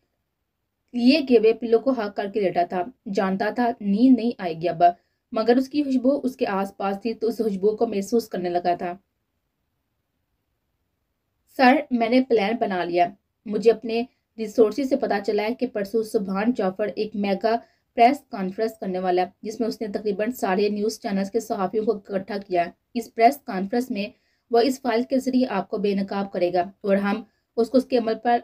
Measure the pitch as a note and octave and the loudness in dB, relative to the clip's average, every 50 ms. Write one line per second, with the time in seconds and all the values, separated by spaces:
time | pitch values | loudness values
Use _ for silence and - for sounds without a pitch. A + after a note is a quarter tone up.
0 | _ _ _ _ _ _ _ _ _ _ _ _ _ _ _ _ _ _ - A#3+ | _ _ _ _ _ _ _ _ _ _ _ _ _ _ _ _ _ _ -4 2
1 | A#3 B3+ D4 D#4+ C4+ C4 A#3+ G#3+ G#3 A3 A3+ - B3 A3 A3+ A3+ - C4+ B3+ A#3 | 4 4 4 4 4 4 4 6 6 4 2 2 0 0 2 2 2 0 -2 -2
2 | G#3 G#3 - A3 G#3 G3+ G3+ A3 G3 F3 E3 F3 F3 F3 G3 F3+ F3 - - _ | -4 -6 -4 -6 -6 -4 -4 -2 -2 0 0 0 -2 -2 -2 -6 -6 -6 -10 _
3 | - A3 G3 G#3+ G3 F#3+ F#3+ F#3+ G#3 G#3+ G#3+ B3 A#3+ A#3 B3+ - G3+ G3+ G3 G#3+ | -12 -6 -2 -2 0 0 0 -2 -2 -4 -2 0 -2 -2 -2 -2 -2 -2 2 4
4 | B3+ C4+ B3+ A3 A3 A#3+ A#3+ - F#3+ E3+ D#3+ D#3+ E3+ E3+ D#3+ E3 F3 F3 F3 _ | 6 6 6 6 4 -2 -4 -4 -6 -6 -6 -2 -4 -2 2 4 4 4 4 _
5 | _ _ _ _ _ - A#3+ A3 A3 A#3 A#3+ C4+ C4 - D4+ D4 C#4+ C4+ C4 B3 | _ _ _ _ _ -6 -4 -2 2 2 2 2 2 -2 -2 -4 -2 0 0 2
6 | A3+ C4 C#4+ - - B3+ - - B3 - G3 F#3+ G3 G3 - - G3 G3 G3 G3 | 2 2 0 2 -2 -6 -4 -2 -4 -2 -2 -2 -4 -4 -6 -6 -4 -4 -4 -4
7 | - A3+ A3 - A3 A#3 A#3+ - G#3+ A3 G3 F#3 F#3 G#3+ G#3+ - A#3 A3 G#3 G3 | -6 -6 -6 -4 -4 -4 -2 -2 -2 -2 -2 0 0 0 2 2 -2 -2 -2 -6
8 | G3 - A#3+ A#3 A3+ - - F#3 F3 F3+ F3 F3 F3 F3+ F3 F3 F#3 F3 F3+ - | -4 0 0 -2 -2 -2 -8 -6 -4 -2 -2 0 0 0 -2 -2 -4 -8 -8 -10
9 | _ _ _ _ _ _ _ _ _ _ _ _ _ _ _ _ _ _ _ _ | _ _ _ _ _ _ _ _ _ _ _ _ _ _ _ _ _ _ _ _
10 | _ _ _ _ _ _ _ _ _ _ _ _ _ _ _ _ _ _ _ _ | _ _ _ _ _ _ _ _ _ _ _ _ _ _ _ _ _ _ _ _
11 | _ _ _ _ _ _ _ _ _ _ - - C4 B3 C#4 D#4 D4 - B3+ A3+ | _ _ _ _ _ _ _ _ _ _ 0 4 6 6 6 6 2 -2 -2 0
12 | A#3 A3+ B3 C4 C4 - A#3+ G#3+ G3 G#3+ A#3 B3 A3+ G3+ F#3 F3+ E3+ F3 E3+ F3 | 0 4 2 2 4 4 2 2 2 0 0 -2 -2 -2 -2 -2 -2 0 2 2
13 | F3 - - _ _ _ _ _ - G#3+ G#3 G#3+ G3 A3+ G#3+ G#3+ - A3+ A3+ A#3 | 2 0 -2 _ _ _ _ _ -12 -6 -4 2 2 2 2 2 -2 -4 -4 -4
14 | B3 - _ _ _ _ - A3 A3 G3+ - C4 A3 G#3+ G#3 C#4+ C4+ C4 D4 - | -4 -6 _ _ _ _ -10 -10 -8 -4 2 4 4 4 2 -2 -2 0 0 0
15 | A3+ G3+ G3+ G#3 G3+ A3+ G#3 G#3 G#3 A3 A#3+ - B3 B3+ - G#3 G3+ - - A3+ | 0 -2 -2 -2 -2 -2 -2 -2 -2 -2 -4 -4 -6 -4 -4 -6 -6 -2 -2 -4
16 | G#3+ G#3+ - A3 G3 G3 F#3+ G3 A3 B3 B3+ - G3 F#3 F#3 - G#3+ G#3 - - | -4 -2 -4 -4 -4 -2 -4 -2 0 0 0 0 -2 -2 -2 -4 -6 -6 -4 -6
17 | G#3+ G#3 - G3+ G3+ G3+ G3 F#3+ - A3 A3+ A#3 - _ _ _ _ _ - B3 | -8 -6 -4 -4 -2 -2 -2 0 0 -2 -2 -2 -6 _ _ _ _ _ 2 4
18 | A#3 B3 C#4+ - _ - A#3 G3+ F#3+ F#3 F#3+ - A3 A#3 - - - F#3+ F3+ F#3 | 4 4 4 2 _ -12 -8 -6 -6 -6 -4 -4 -4 -4 -4 -6 -8 -6 -4 -2
19 | F#3 F#3 F3+ F3+ F3+ F3+ _ _ - G#3+ G#3+ A3+ A3+ A3+ A3 - A3+ G#3 G3+ G#3 | -2 0 0 0 0 -2 _ _ -12 -10 -6 -4 -4 -4 -4 -6 -8 -6 -6 -4
20 | G#3 G#3 G3 F#3 G#3+ A#3+ B3 - A#3 G3 F3+ G3 G#3 G#3 G#3 G#3 G#3 A3 - - | -4 -4 -2 -2 -2 -4 -4 -4 -2 0 0 0 0 0 0 -2 -2 -4 -4 -6
21 | - G#3+ G3 G3 G3 G3 - A3+ - - A#3 G3+ F#3+ F#3 - G#3+ G#3+ A#3 G#3 G3+ | -6 -4 -2 -2 -2 -2 -2 -4 -2 -2 -4 -2 -2 -2 -2 -2 0 0 -2 -4
22 | - - G3+ F#3+ F#3+ - G#3 G3 - - F3+ E3+ E3+ F3+ - _ _ _ - A#3+ | -4 -6 -6 -6 -6 -4 -8 -8 -6 -2 -2 -2 -2 -2 -6 _ _ _ -8 -8
23 | A#3 - - A#3 A3+ A#3+ C#4+ - - - G3 F#3 G3 G3 B3+ A#3+ B3+ - A3 G3 | -8 -6 0 4 4 4 4 2 -10 -8 -6 -6 -4 -2 -2 -4 -2 -2 -4 -6
24 | G#3 G#3+ - _ _ _ _ _ _ - A#3 A#3 A#3 C#4+ B3+ - - B3 A3 A#3 | -6 -8 -10 _ _ _ _ _ _ 2 2 4 4 4 0 -2 -4 -2 -2 -2
25 | B3+ - C#4 C4 C4 B3+ C4 B3+ B3+ B3+ G#3 F#3+ F#3+ - - G#3 G3 G3+ G3 G3 | -2 0 -2 -2 -2 0 0 0 0 0 -2 -4 -4 -4 -6 -2 -2 0 0 -2
26 | G3 - G#3 G3 G3 G3 - F#3 F3 F3 F3+ F3+ F3 G3 - _ - G3+ G3 G3+ | -2 -4 -4 -6 -6 -4 -2 -2 -2 0 0 -2 -2 -4 -8 _ -2 0 0 0
27 | G3+ G3+ G#3 A3 - _ _ _ _ _ - A#3 A#3 A#3 - B3+ B3+ - B3+ A#3 | 2 -2 -2 -4 -6 _ _ _ _ _ -2 -2 -2 2 2 0 2 2 -2 0
28 | A3 A3 A3 G#3+ - A#3+ A#3+ A#3+ | 0 0 -4 -2 0 0 0 0